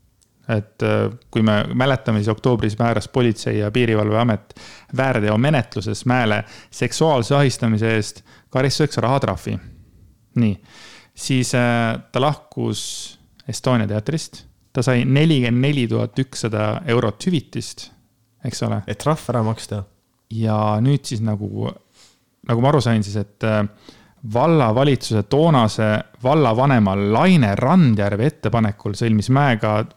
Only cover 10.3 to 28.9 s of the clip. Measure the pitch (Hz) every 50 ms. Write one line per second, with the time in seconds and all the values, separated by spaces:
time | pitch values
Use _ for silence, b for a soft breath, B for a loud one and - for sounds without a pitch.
10.3 | _ 120 120 110 98 - B B B B B B B B B B B - - -
11.3 | 139 127 127 120 - 127 123 120 120 117 117 113 117 123 - - - 127 131 147
12.3 | 143 - - _ - - 120 113 110 - - - - - - - - - _ _
13.3 | _ _ _ - 110 - - 135 127 120 107 98 104 107 107 - 143 165 - -
14.3 | - - - - _ _ _ _ _ - 117 - 127 120 120 - 131 139 156 165
15.3 | 160 135 123 120 117 120 127 143 147 143 120 110 117 113 113 110 - - 131 -
16.3 | - - - 117 107 110 107 107 107 - - - 117 120 120 110 104 - - -
17.3 | 180 147 - - - 117 110 - - - - - - _ _ _ _ _ _ _
18.3 | _ _ - 127 117 - - 113 107 104 104 - 107 - - 147 151 147 - -
19.3 | 120 120 113 110 113 - - - - 104 98 - _ _ _ _ _ _ _ _
20.3 | 113 110 113 110 110 107 107 107 107 107 113 131 143 139 - - 117 110 110 113
21.3 | 107 101 104 98 101 104 107 - - - _ b b b b b b b b b
22.3 | _ _ - - 120 117 120 135 151 151 120 120 117 110 104 101 101 107 98 -
23.3 | _ _ - 113 110 107 104 101 B B B B B B B B B B - 117
24.3 | 107 120 131 160 170 156 135 113 107 123 135 131 131 120 - - 113 110 98 -
25.3 | - 139 156 170 160 131 117 107 - - 110 107 107 107 - - - _ - 127
26.3 | 143 160 147 120 110 113 131 139 123 120 107 98 95 98 101 101 107 117 156 185
27.3 | 185 165 127 104 98 104 - 127 165 190 170 131 113 101 101 101 104 98 113 151
28.3 | - - - 113 101 117 110 107 101 - - 110